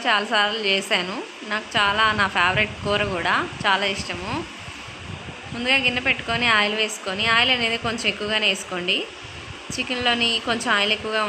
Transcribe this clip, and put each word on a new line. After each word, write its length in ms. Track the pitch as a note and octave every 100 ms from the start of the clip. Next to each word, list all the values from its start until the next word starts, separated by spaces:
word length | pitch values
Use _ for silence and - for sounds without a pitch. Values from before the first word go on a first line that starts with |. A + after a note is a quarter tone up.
| B3
చాలాసార్లు 560 | G#3 G#3+ A3 G#3 A3 G3+
చేశాను. 460 | G3 G3 G3+ F3+ A3+ G#4+ - A#3
నాకు 160 | G#3+ G#3+ A3+
చాలా, 280 | G3+ G#3 A3 G#3+
నా 60 | G3 G3
ఫేవరెట్ 380 | F3+ F#3+ G#3 -
కూర 200 | G3+ G#3 G#3
కూడా, 200 | F3+ E3+ A#3 F4 -
చాలా 220 | G#3 F#3+ G3+ G3+
ఇష్టము. 360 | - F3 F#3+ C#4+ F4 - - - - - - - - - -
ముందుగా 260 | A#3 B3 C4+ B3+
గిన్నె 160 | B3 C4
పెట్టుకొని 400 | B3 - A#3 A#3+ G#3+
ఆయిల్ 180 | G#3 G#3+
వేసుకొని, 440 | G#3+ - G3 F#3+ A3+ A3+
ఆయిల్ 160 | B3 B3
అనేది 240 | A#3 A#3 A#3
కొంచెం 220 | A#3 G#3+
ఎక్కువగానే 360 | - G#3 G#3+ G#3+
వేసుకోండి. 460 | F#3+ - F3+ F3+ A3 G#4+ - - - - - - -
చికెన్లోని 540 | B3 B3 B3 A#3+ A#3 A3+ B3
కొంచెం 200 | A#3 A#3+ G#3
ఆయిల్ 180 | G#3 G#3
ఎక్కువగా 260 | A3 A3